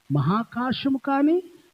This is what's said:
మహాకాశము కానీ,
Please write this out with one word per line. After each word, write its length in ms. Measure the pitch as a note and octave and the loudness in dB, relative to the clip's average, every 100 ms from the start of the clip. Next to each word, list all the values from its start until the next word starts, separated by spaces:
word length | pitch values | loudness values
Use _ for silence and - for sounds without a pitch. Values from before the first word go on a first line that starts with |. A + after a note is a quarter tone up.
| _ | _
మహాకాశము 840 | C#3+ C3+ G#3 A#3 A#3 B3+ B3 C#4 C4+ | -2 0 0 -2 -6 -4 -2 -2 -2
కానీ, 440 | - C4+ D4 F4 F#4 - _ | 0 2 2 2 -2 -18 _